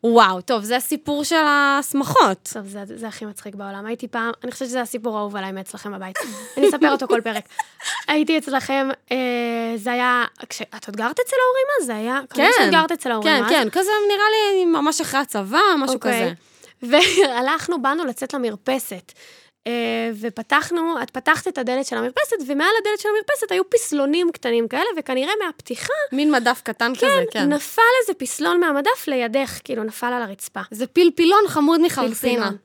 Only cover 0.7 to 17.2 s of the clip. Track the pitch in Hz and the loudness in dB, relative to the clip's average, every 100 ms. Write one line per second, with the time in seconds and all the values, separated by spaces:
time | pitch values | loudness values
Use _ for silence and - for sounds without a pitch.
0.7 | 247 - 294 302 294 294 330 302 285 285 | -2 -2 -4 -2 -2 0 2 4 4 4
1.7 | 277 277 277 285 523 277 190 - 233 196 | 2 0 -2 2 4 4 2 -8 -12 -12
2.7 | 202 202 220 226 - 214 202 214 196 196 | -14 -14 -12 -14 -12 -14 -14 -16 -12 -12
3.7 | 196 214 233 233 240 226 233 247 240 269 | -10 -8 -8 -6 -6 -6 -6 -10 -8 -6
4.7 | 254 240 247 226 214 208 202 190 190 190 | -4 -4 -6 -6 -4 -6 -6 -8 -10 -12
5.7 | 208 208 196 190 190 277 208 214 - 381 | -12 -12 -10 -10 -8 -8 -10 -10 2 2
6.7 | 294 302 269 262 233 226 214 - - - | 4 2 2 0 0 0 -6 -8 -10 -10
7.7 | _ - 1017 - 302 302 320 311 269 254 | _ -10 -8 0 0 2 0 0 -4 -2
8.7 | 269 269 269 _ 254 254 240 240 233 226 | -2 -2 -4 _ -4 -2 -2 -2 -4 -4
9.7 | 226 208 247 247 247 233 _ 240 - 220 | -4 -4 0 0 0 -2 _ -14 -12 -12
10.7 | 220 - 208 226 311 480 539 508 508 539 | -14 -12 -6 -4 -2 -2 2 2 2 2
11.7 | 587 277 214 220 262 262 - 330 494 - | 0 -2 -4 -2 -4 -4 2 4 6 6
12.7 | 330 320 339 262 226 262 294 226 320 220 | 4 2 -2 -2 0 2 2 4 2 2
13.7 | 339 381 427 415 403 415 440 415 392 359 | 0 0 2 2 2 2 2 2 2 2
14.7 | 330 294 311 320 269 269 214 196 277 403 | 2 0 0 -2 -2 -2 -4 0 2 4
15.7 | 320 269 254 240 233 170 170 _ _ - | 4 0 -2 0 0 0 -4 _ _ -20
16.7 | _ 247 294 349 349 | _ 2 4 4 4